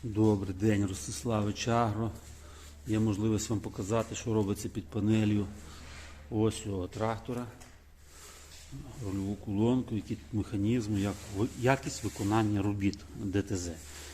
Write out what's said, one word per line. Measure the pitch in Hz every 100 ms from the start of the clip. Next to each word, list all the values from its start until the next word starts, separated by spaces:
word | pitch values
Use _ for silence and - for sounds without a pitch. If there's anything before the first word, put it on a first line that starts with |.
| 117
Добрий | 104 110 104 98
день, | 92 107 101 98
Ростиславич | 92 - 104 120 110 104 98 -
Агро. | 117 117 107 113 - - - - - - - -
Є | 107
можливість | 110 98 110 107 -
вам | 107
показати, | 104 101 98 113 110 110
що | 123
робиться | 110 98 101 -
під | 117 -
панелью | 110 104 110 107 104 98 - - - - - - - -
ось | 110 110 104
цього | 107 98 90
трактора. | - 110 110 - 120 120 - - - - - - - - - - - - 135 135 113 104
Рульову | 98 98 101
колонку, | - 101 113 127 117 113
які | - 110
тут | -
механізми, | 110 92 104 101 123 107 104
як | 101 92 - 98
ви-, | 127 -
якість | 123 135 - -
виконання | 104 - 101 110 107 104
робіт | 101 101 98 - - -
Д | 104 98
Т | 95 95
З. | 87 80 - - -